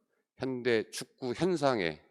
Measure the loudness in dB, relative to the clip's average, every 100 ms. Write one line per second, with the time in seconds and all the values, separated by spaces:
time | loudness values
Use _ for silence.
0 | _ _ _ -8 -6 -2 2 2 0 -10
1 | -12 -8 -6 0 0 2 2 2 0 -4
2 | _